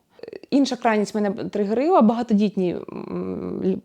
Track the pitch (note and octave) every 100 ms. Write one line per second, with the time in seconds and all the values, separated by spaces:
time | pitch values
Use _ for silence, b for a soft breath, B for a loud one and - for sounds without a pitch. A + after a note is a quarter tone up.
0 | _ _ - - - C#4+ C4 A#3+ A#3+ G#3+
1 | G3+ A3 G#3 - F3 G3+ G3+ A3+ D#4 F#4
2 | A3 A#3 B3 G3+ G#3 G3 F3+ - - -
3 | - F3 F#3 F3+ F3+ F#3+ F#3 F#3